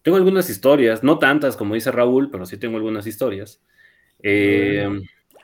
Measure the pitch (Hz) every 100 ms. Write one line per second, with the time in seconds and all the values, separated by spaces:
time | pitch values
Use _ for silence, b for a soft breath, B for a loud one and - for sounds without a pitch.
0 | - 190 185 190 - 98 131 147 117 110
1 | 127 156 139 147 143 - 101 110 131 120
2 | 123 131 139 95 90 101 120 110 110 107
3 | 107 107 131 98 110 _ b b b b
4 | b b 104 101 101 101 101 101 101 101
5 | 95 b _ _